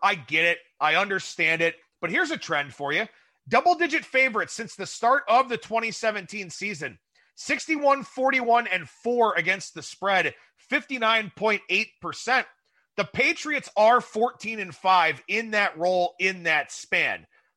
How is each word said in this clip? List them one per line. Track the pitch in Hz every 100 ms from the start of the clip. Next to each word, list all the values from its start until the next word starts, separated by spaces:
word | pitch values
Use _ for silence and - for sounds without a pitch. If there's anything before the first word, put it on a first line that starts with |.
I | 190 190
get | 120 156
it. | 170 170 _ -
I | 151 165
understand | 202 190 - - 160 160
it. | 165 - _ _
But | 170
here's | 269 320
a | 277
trend | - 151 143
for | - 143
you. | 160 220 _ _ _ -
Double-digit | 226 349 330 339 302
favorites | - 262 262 214 160
since | - 226 -
the | 185
start | - 233 277 262
of | 240 254
the | 226
twenty | - 226 226
seventeen | - 226 208 180 208 185
season. | - 202 156 139 - _ _ _ -
Sixty-one, | - 285 - 311 285 277
forty-one, | - - 262 262 233 233 220
and | 180 156
four | _ 233 240 220 175
against | 170 196 -
the | 165
spread, | - - 196 190 151 - _ _
fifty-nine | - 269 - 254 226 226 202 -
point | 214 202 -
eight | 190 220 _
percent. | 170 - - 254 - _ _ _ _ -
The |
Patriots | 196 - 277 330 302 285 - 202
are | 220 247
fourteen | - 214 240 - 208 220
and | 185
five | - 190 185 160 139 -
in | 208 226
that | 214 202 156
role, | 175 185 175 -
in | 185 185
that | 165 156 139
span. | - - 180 143 90 - _ _